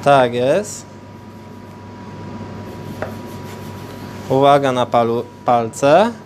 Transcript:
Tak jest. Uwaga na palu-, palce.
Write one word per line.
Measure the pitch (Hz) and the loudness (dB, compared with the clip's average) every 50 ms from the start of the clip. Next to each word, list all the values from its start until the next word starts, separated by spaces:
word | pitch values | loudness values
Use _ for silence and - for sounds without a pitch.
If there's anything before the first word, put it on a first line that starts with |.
| - | 6
Tak | 143 143 135 127 120 117 | 6 6 6 6 4 2
jest. | 123 123 131 151 185 214 - - - - - - - - - - - - - - - - - - - - - - - - - - - - - - - - - - - - - - - - - - - - - - - - - - - - - - - - - - - - - - - - - - - - - - - - - | 0 0 2 2 0 0 -4 -12 -14 -16 -18 -20 -20 -20 -20 -20 -20 -20 -20 -20 -20 -20 -20 -20 -18 -18 -18 -18 -18 -18 -18 -16 -16 -16 -16 -16 -14 -14 -14 -12 -12 -12 -12 -12 -12 -12 -12 -12 -12 -12 -12 -8 -8 -8 -8 -8 -12 -12 -12 -12 -12 -12 -12 -12 -12 -14 -14 -12 -14 -14 -14 -14 -14 -14 -14 -14 -12 -4 0
Uwaga | 135 135 139 139 143 143 139 135 | 2 6 6 8 6 6 4 2
na | 127 123 123 | 0 0 0
palu-, | 117 - 123 117 113 117 117 120 - - - - | 2 2 2 2 2 0 -2 -4 -6 -12 -8 0
palce. | - 123 120 117 113 110 - - 139 147 175 208 233 233 - - | 2 2 2 2 -2 -4 0 4 6 6 6 6 4 0 -8 -16